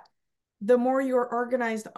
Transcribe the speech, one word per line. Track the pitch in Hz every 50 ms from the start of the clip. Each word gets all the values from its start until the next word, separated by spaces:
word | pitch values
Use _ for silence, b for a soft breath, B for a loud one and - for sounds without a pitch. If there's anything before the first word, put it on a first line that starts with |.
| - _ _ _ _ _ _ _ _ _ _ -
the | 202 214 247
more | 247 240 262 262 269
you're | 269 262 254 247 240
organized | 247 226 240 247 240 254 247 233 226 220 214 - - -